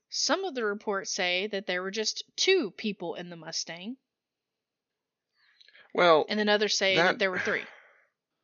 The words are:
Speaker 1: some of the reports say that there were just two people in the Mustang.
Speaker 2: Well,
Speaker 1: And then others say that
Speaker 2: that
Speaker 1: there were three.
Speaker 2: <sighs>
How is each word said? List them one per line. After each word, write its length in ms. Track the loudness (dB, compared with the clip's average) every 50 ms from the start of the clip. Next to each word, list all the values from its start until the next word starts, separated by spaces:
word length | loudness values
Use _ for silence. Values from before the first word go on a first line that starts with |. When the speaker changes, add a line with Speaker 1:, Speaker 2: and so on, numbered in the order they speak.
| _ -10
Speaker 1:
some 340 | -6 -4 0 0 0 0 -2
of 80 | -4 -4
the 100 | -4 -4
reports 460 | -4 -4 -4 -4 -4 -4 -4 -4 -6
say 360 | -4 -2 0 0 0 0 -2
that 180 | -2 -4 -6 -4
there 140 | -4 -4 -4
were 100 | -4 -6
just 320 | -4 -4 -4 -4 -4 -6 -12 _ -4
two 360 | 0 2 4 4 4 2 -2
people 440 | -6 -6 -4 -4 -4 -4 -6 -8 -8
in 140 | -8 -10 -14
the 60 | -14
Mustang. 600 | -14 -14 -10 -8 -8 -8 -8 -10 -12 -12 -12 -14 _ _ _ _ _ _ _ _ _ _ _ _ _ _ _ _ _ _ _ _ _ _ _ _ _ _ _ _ _ _ _ _ _ -20 -20 _ -20 -20 -6 2
Speaker 2:
Well, 320 | 4 6 8 8 8 6
Speaker 1:
And 120 | 2 0 0
then 100 | 2 2
others 280 | 2 2 2 0 0
say 180 | 0 2 2 4
that 80 | 4 4 4 2
Speaker 2:
that 60 | 2
Speaker 1:
there 120 | 0 -2
were 80 | 0 -2
three. 240 | -2 -2 -2 -2 -4
Speaker 2:
<sighs> 120 | -8 -16 -20 -20 -20 _ _ _ _ _ _ _ _ _ _